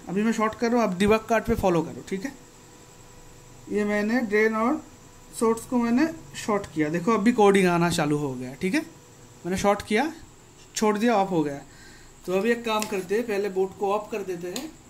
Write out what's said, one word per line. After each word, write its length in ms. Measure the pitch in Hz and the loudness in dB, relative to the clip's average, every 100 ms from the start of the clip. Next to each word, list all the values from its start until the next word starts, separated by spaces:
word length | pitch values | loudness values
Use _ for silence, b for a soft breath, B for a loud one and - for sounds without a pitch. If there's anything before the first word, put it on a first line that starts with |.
| - | -6
अभी 160 | 185 | -2
मैं 80 | 220 | 0
short 220 | 220 220 220 | 2 0 0
कर 160 | 233 | 0
रहा 100 | 240 | 2
हूँ, 100 | 220 | 2
आप 60 | 180 | 2
debug 260 | 202 220 220 | 4 2 2
card 200 | 226 214 | 0 0
पे 100 | 226 | 0
फॉलो 240 | 196 170 | 2 2
करो, 220 | 151 123 - | 0 -6 -8
ठीक 160 | 190 269 | -8 -8
है। 80 | - - - - - - - - - - - - - - | -12 -20 -20 -20 -20 -20 -20 -20 -20 -20 -20 -20 -20 -4
ये 160 | 196 208 | -2 0
मैंने 340 | 208 208 240 | 0 0 0
drain 340 | 233 208 220 220 | 2 2 2 2
और 260 | 226 302 - - - - - - | 0 0 -4 -20 -20 -20 -16 -2
सोर्स 300 | 226 226 - | 0 0 -2
को 120 | 247 | 0
मैंने 300 | 233 240 320 320 - - | 2 2 2 -2 -14 -10
short 280 | - 208 202 | -2 -2 -2
किया, 160 | 156 151 | -2 0
देखो 220 | 170 170 | 0 2
अभी 180 | 220 208 | 2 4
coding 340 | 240 202 196 185 | 6 6 6 4
आना 220 | 175 170 | 4 2
चालू 260 | 165 147 147 | 0 0 0
हो 160 | 147 | -2
गया, 200 | 127 127 131 | -6 -10 -6
ठीक 180 | 185 | -2
है। 80 | 269 311 - - - - - 170 | -2 -4 -12 -20 -20 -20 -12 -6
मैंने 120 | 185 | 0
short 240 | 202 202 | 2 0
किया, 300 | - 214 294 - - - - - - - | 0 0 0 -4 -16 -20 -20 -20 -14 -2
छोड़ 220 | 214 202 | 0 2
दिया, 180 | 233 220 | 2 2
ऑफ 160 | 190 | 2
हो 100 | 180 | 0
गया। 180 | 147 139 - B B B B B - | -2 -4 -12 B B B B B -4
तो 80 | |
अभी 180 | 185 220 | 0 0
एक 120 | 233 233 | 0 -2
काम 180 | 214 | -2
करते 320 | 214 196 175 202 | -2 -4 -2 -2
हैं, 100 | 233 | -2
पहले 240 | 202 202 | -2 -2
बोर्ड 200 | 190 190 | -2 -4
को 180 | - 202 | -2 -2
ऑफ 140 | 208 214 | -2 -4
कर 100 | 220 | -8
देते 240 | 185 175 175 | -8 -8 -8
हैं 200 | 202 311 - - | -10 -10 -16 -14